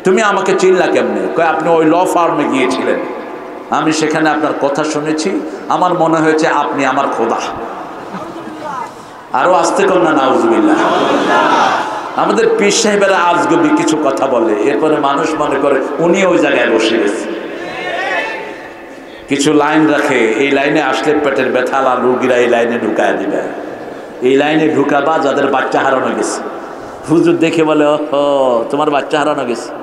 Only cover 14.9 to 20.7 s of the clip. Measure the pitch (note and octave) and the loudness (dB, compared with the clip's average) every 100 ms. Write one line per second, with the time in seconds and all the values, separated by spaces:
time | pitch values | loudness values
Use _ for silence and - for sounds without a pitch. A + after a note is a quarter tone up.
14.9 | D3 C#3 C#3+ - D3+ C#3+ C#3 C#3+ C3+ - | 2 0 0 -2 -2 -2 0 0 0 -2
15.9 | - E3+ F#3+ F#3 E3+ D3 B2 A#2+ A2 A2 | -2 0 2 2 2 2 0 2 2 2
16.9 | A2 G2+ G#2 G#2 - - - - - - | 0 0 -2 -6 -8 -10 -10 -10 -8 -8
17.9 | F4+ G4 F#4 C#4 - - - - - - | -6 -4 -4 -6 -10 -12 -14 -16 -18 -18
18.9 | - - - - C#3+ C#3+ D3+ C#3+ D#3 D3+ | -18 -18 -18 -4 0 2 2 2 2 2
19.9 | C#3+ C#3+ B2+ A2 A2 C#3 C3+ C#3+ | 2 0 2 2 2 2 2 2